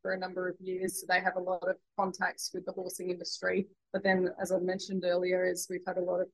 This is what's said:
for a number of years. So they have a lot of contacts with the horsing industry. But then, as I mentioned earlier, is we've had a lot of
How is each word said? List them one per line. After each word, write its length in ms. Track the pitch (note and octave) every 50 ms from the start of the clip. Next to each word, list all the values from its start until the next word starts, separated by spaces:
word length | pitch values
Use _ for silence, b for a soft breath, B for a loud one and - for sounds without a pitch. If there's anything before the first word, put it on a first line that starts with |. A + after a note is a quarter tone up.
for 120 | - F#3+ F#3+
a 40 |
number 300 | F#3+ F#3 F#3 F3+ F#3 F#3 F3+
of 60 | F3+ -
years. 400 | F#3 F#3 F#3 F#3 F#3+ F3+ F3+ -
So 40 | -
they 120 | - F3+ F#3
have 160 | F#3+ F#3 F#3
a 40 | F#3
lot 280 | F3+ F#3 F#3 F3 F3
of 80 | F3+ F#3+ - _ _ _
contacts 540 | - F#3+ F#3 F3+ - F#3 F3 - - - - -
with 120 | F3+ F3+
the 60 | -
horsing 400 | F#3 F#3+ F3+ F3+ - - F3+ F3+
industry. 560 | F3+ F3 E3+ - - - F3+ F#3 F#3 G3 G3 - - _ _ _ -
But 80 | F#3+ -
then, 260 | G3 F#3+ F#3 F3+ F3+ - -
as 100 | G3 F3+
I 60 | F#3 F3+
mentioned 440 | F3+ F#3 F#3 F#3+ - G3 F#3+ F#3 F3
earlier, 400 | F3+ F3 F3+ F3+ F3+ F3+ F3+ F#3
is 220 | F#3 F3+ F3 - -
we've 160 | F#3 F3+ F3+
had 120 | F#3 F3+
a 40 | F#3
lot 200 | F3 F3+ F3+ F3
of 60 | F3+ F3+